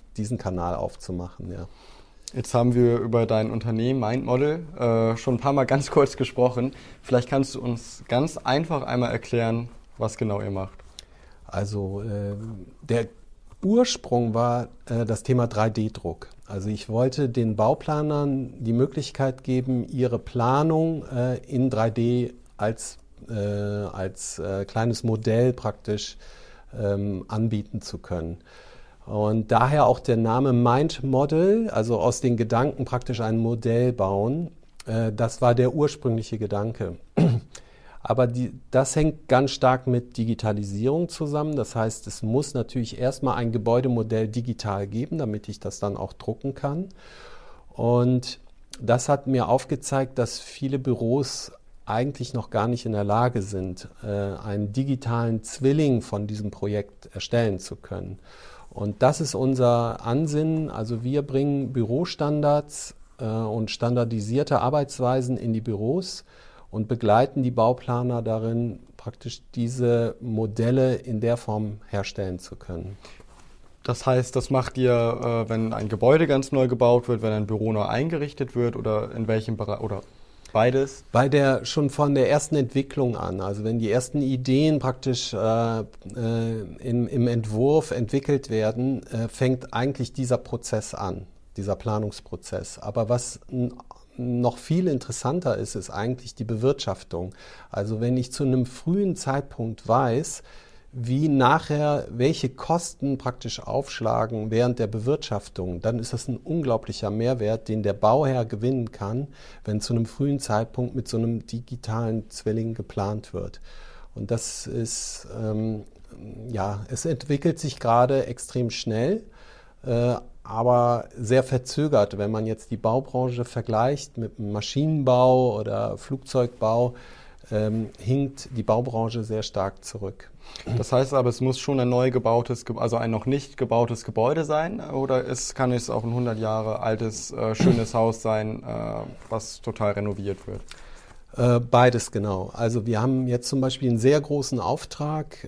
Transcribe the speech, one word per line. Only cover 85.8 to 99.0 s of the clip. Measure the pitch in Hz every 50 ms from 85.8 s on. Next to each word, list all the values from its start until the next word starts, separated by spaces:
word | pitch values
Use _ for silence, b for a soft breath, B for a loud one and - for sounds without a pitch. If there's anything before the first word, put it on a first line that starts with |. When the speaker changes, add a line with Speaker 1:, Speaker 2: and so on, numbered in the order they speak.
| 104 - - - - 95 104 123 117 113 117 117 113 113 113 110 101 82 - -
Speaker 1:
im, | - 123 117 120 120
im | - - 120 120
Entwurf | 120 120 117 110 107 107 107 127 139 147 160 156 -
entwickelt | - - 117 - - 139 139 - 143 135 - -
werden, | 113 110 107 107 117 117 127 135 135 113 -
äh, | - - 113 117
fängt | 110 - - 131 127 131 127 - - -
eigentlich | 110 123 139 135 - 127 - -
dieser | - 131 120 123 113
Prozess | - - - 117 - - - 107 - - -
an, | - 101 95 92 90 92 - - - - - -
dieser | - 98 101 98
Planungsprozess. | - - 117 107 107 107 104 - - - - - - - - - 95 87 - - -
Aber | - - 107 123 110
was | 107 123 123 - - - - - -
n-, | - 123 123 - - - - - - - - - -
noch | - 123 123 120 120 123 123 120
viel | - - - 156 175 185
interessanter | 180 143 123 - - 120 - - 127 147 180 175 - 143
ist, | - 135 - -
ist | 110 90 -
eigentlich | - 98 104 120 127 127 - - -
die | - 110
Bewirtschaftung. | 113 117 107 120 135 143 139 - 113 95 - - - - 85 90 95 B B B B B B B B
Also | - - 101 107 110 107
wenn | 117 120 127
ich | 127 120 -
zu | - - 147
einem | 131 127 127 123
frühen | 127 - - - 160 175 202